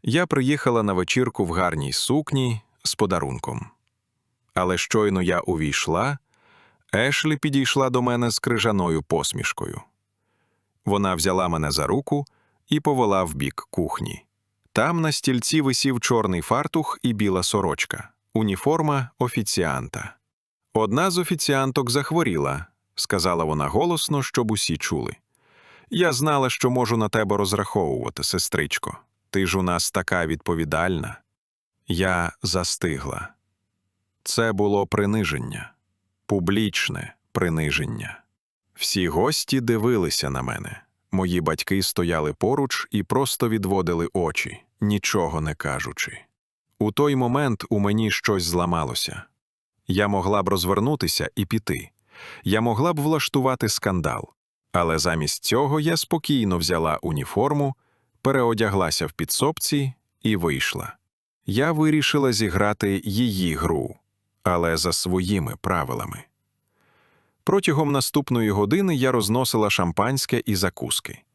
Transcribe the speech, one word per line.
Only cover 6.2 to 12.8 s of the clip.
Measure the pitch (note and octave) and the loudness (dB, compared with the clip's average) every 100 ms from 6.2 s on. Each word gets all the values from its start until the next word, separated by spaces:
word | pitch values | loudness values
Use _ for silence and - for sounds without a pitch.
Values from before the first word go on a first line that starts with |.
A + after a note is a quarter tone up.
| _ _ _ _ _ _ _ G2 | _ _ _ _ _ _ _ 0
Ешлі | B2+ C#3+ D#3 D3 | 2 0 0 0
підійшла | D#3 C#3 C3 C#3 C3 | 0 0 2 2 2
до | B2 | 2
мене | B2 A#2+ A#2+ | 2 2 0
з | - | 0
крижаною | - A#2 A2 G#2 F2 D#2+ | 0 0 2 2 2 0
посмішкою. | D2+ D#2+ C#2 - - - G1+ G1+ - _ _ _ _ _ _ _ _ _ - | 0 0 0 -4 -6 -6 -8 -10 -14 _ _ _ _ _ _ _ _ _ -2
Вона | G2+ G2+ F2+ | 0 0 0
взяла | F#2+ F#2 F2+ | 2 2 0
мене | E2 D2+ | 0 -2
за | C#2+ C#2+ | -2 0
руку | A#2 C#3 D3 C#3+ _ _ _ _ | -2 0 -4 -4 _ _ _ _
і | |
повела | D3 | 0